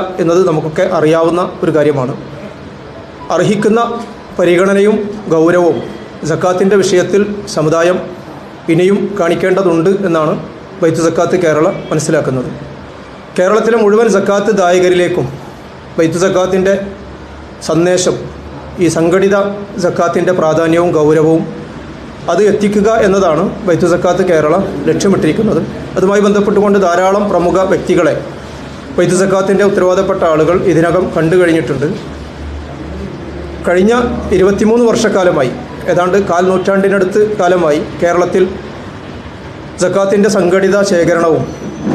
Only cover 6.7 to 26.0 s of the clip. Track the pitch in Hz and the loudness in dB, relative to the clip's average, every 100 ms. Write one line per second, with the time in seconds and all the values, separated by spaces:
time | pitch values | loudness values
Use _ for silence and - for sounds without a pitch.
6.7 | 202 190 180 165 202 202 - - 165 156 | 4 4 2 2 0 0 -4 -6 -2 0
7.7 | 165 175 185 - - - - - - - | 2 2 0 -4 -12 -16 -18 -18 -8 0
8.7 | 165 185 202 202 - 170 165 185 190 185 | 2 4 2 0 -2 0 0 0 2 2
9.7 | 165 175 196 190 165 156 196 - - - | 2 2 0 0 0 0 -2 -8 -16 -18
10.7 | - 165 170 165 165 170 180 165 151 175 | -2 0 2 0 0 0 2 2 2 0
11.7 | - - 160 160 156 135 127 123 - - | -2 -4 -4 0 0 0 -4 -4 -10 -14
12.7 | - - - - - - - 185 214 214 | -16 -16 -18 -18 -20 -6 0 2 2 2
13.7 | 233 208 214 226 190 196 202 208 190 175 | 2 4 4 4 2 2 0 2 2 2
14.7 | 185 180 175 175 175 135 - - - - | 4 4 2 0 -2 -4 -8 -16 -18 -18
15.7 | - - - 165 175 190 185 185 190 190 | -18 -8 -2 0 0 0 0 0 0 2
16.7 | 196 202 - - - - - - - - | 0 -4 -12 -16 -18 -18 -18 -18 -10 -2
17.7 | 160 175 180 180 135 - - - - - | 0 2 2 0 -2 -8 -14 -16 -16 -12
18.7 | - 170 165 165 185 196 202 196 - - | -2 0 2 2 2 2 2 0 -6 -10
19.7 | 208 175 - 170 180 175 180 156 156 165 | -4 -2 0 0 0 0 2 2 2 2
20.7 | 165 175 156 151 156 156 160 - - - | 2 2 2 4 4 4 2 0 -8 -12
21.7 | - - - - - - 180 208 208 208 | -14 -14 -16 -16 -8 -2 2 2 2 2
22.7 | 208 208 226 208 196 185 151 190 - 185 | 2 2 2 2 2 2 2 0 -2 0
23.7 | 165 175 175 180 175 190 160 151 180 190 | 2 2 2 2 0 2 2 2 0 -2
24.7 | - 160 - 202 170 165 180 214 170 202 | -2 -2 0 2 2 2 0 0 0 -2
25.7 | - - - | -8 -8 0